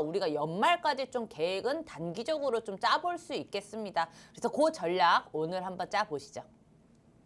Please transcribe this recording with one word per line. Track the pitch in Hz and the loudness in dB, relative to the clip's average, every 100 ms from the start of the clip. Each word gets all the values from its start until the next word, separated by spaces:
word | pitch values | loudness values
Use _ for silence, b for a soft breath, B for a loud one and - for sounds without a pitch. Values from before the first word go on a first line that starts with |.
| 151 | 2
우리가 | 190 175 | 0 0
연말까지 | 147 160 175 294 349 320 269 254 | 0 -2 2 4 4 2 -2 -2
좀 | 247 226 | -4 -6
계획은 | - 170 190 208 320 302 | -2 0 0 -2 -4 -6
단기적으로 | 147 170 170 240 311 277 226 | -6 -6 -4 -2 0 0 0
좀 | 220 196 | -2 0
짜볼 | 226 294 349 349 | 2 4 2 -4
수 | - | -4
있겠습니다. | 240 - 202 190 220 208 170 165 B B | -6 -4 -6 -6 -8 -4 -2 -2 B B
그래서 | - 220 | -4 -2
그 | 233 311 | 4 2
전략 | 320 170 185 170 220 - | 4 0 4 6 6 2
오늘 | 156 160 185 185 | -4 -2 -2 -6
한번 | 185 175 | -6 -2
짜보시죠. | 202 214 147 - - - - _ - _ - - - | -2 -2 -4 -8 -14 -14 -20 _ -20 _ -20 -20 -20